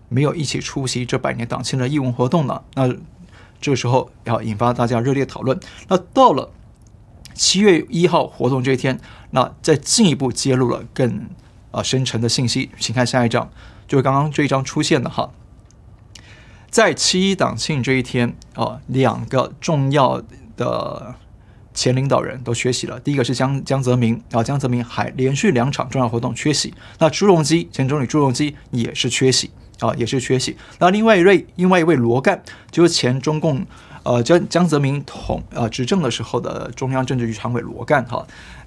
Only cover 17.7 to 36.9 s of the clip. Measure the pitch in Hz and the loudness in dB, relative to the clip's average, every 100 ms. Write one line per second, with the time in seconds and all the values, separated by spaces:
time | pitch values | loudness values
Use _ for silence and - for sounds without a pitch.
17.7 | 147 120 131 123 127 120 - - - 117 | -2 0 0 0 -2 -2 -4 -14 -6 -6
18.7 | 113 - 131 127 117 117 131 123 - - | -6 -4 0 2 0 -2 -2 -2 -6 -2
19.7 | 151 135 143 131 127 113 - - - 123 | 0 2 2 2 0 -8 -20 -20 -8 -6
20.7 | 117 - - 107 117 - - - - - | -4 -6 -10 -14 -18 -20 -20 -20 -20 -16
21.7 | - - 127 135 123 - 127 123 117 123 | -4 0 0 2 0 0 -8 -6 -2 -2
22.7 | 120 117 113 143 139 120 127 131 139 - | -2 -6 -6 -2 0 0 0 0 -2 -2
23.7 | 135 127 123 117 117 - 117 113 143 135 | -2 2 2 2 0 -2 -2 0 -2 -2
24.7 | 123 117 - 107 - 127 139 214 123 123 | -2 -4 -4 -4 -2 -2 2 2 2 0
25.7 | 143 - 135 120 117 127 123 151 143 - | -2 -4 -2 0 -2 -4 -2 -2 -2 -4
26.7 | - - - 160 139 202 175 147 160 170 | -10 -20 0 0 4 4 4 4 0 0
27.7 | - 131 147 120 151 139 123 147 143 - | -4 -2 0 0 2 2 2 -2 -4 -8
28.7 | 127 117 - 127 - 131 123 - - - | -4 -4 -4 -4 2 2 2 -2 -10 -20
29.7 | - 117 - 117 135 117 131 - - - | -4 -4 -2 -2 -2 0 -2 -2 -8 -16
30.7 | - 175 202 226 208 175 185 - - 180 | 0 2 4 4 6 8 6 2 0 4
31.7 | 185 160 170 117 117 - - - - - | 4 4 4 4 2 2 -2 -6 -20 -6
32.7 | - 170 - 123 131 156 151 160 - 190 | 2 4 4 0 0 -2 -2 0 -2 -6
33.7 | - - - - 120 117 170 170 165 175 | -14 -20 -10 -2 0 4 2 4 0 2
34.7 | 147 139 143 135 - - 123 - - 113 | 2 0 -2 -8 -10 -6 -6 -8 -4 -4
35.7 | - 123 196 139 113 113 123 - - - | -2 -2 0 0 -4 -4 -4 -4 -8 -10
36.7 | - 131 | -6 -4